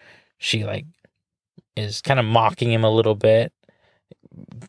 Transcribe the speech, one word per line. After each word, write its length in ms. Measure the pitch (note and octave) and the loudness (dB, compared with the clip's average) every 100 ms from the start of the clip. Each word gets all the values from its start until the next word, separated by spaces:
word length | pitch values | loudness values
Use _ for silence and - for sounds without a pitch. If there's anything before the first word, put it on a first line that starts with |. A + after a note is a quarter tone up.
| - - _ _ | -20 -20 _ _
she, 260 | - A2+ | -4 -4
like, 220 | G#2+ B2+ D3 _ _ _ _ _ _ _ _ - | -4 -8 -12 _ _ _ _ _ _ _ _ -10
is 280 | G#2 - | -8 -6
kinda 180 | - C3+ | -2 0
mocking 500 | A2 A2+ A2 - A#2 | 2 2 2 0 -2
him 120 | A2+ | 2
a 80 | A2 | 2
little 240 | A2+ A2+ G#2 | 2 2 2
bit, 360 | A2 A2+ A2+ _ _ _ _ _ _ - _ - - A#2+ | 4 4 2 _ _ _ _ _ _ -20 _ -20 -20 -20